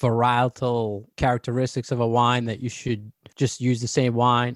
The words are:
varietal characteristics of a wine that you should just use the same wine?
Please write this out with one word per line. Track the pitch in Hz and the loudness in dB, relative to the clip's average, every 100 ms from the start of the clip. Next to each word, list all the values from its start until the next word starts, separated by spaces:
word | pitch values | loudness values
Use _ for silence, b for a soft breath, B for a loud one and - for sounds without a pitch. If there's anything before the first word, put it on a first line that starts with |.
| 123 117 | 0 2
varietal | 120 120 127 - 127 120 110 101 110 - | 4 4 0 0 -2 -2 -2 -6 -10 -2
characteristics | 135 120 - 123 127 131 - | 0 0 -2 -2 -2 -4 -4
of | 123 | -2
a | 117 | 0
wine | 117 120 123 117 | 2 4 2 -2
that | 110 | -6
you | 127 | -8
should | - 127 107 107 - - - | -8 -6 -6 -8 -20 -16 -4
just | 135 - | -4 -2
use | 127 120 | -2 0
the | 120 | -2
same | - 127 | 0 0
wine? | 117 123 120 123 | 2 4 4 0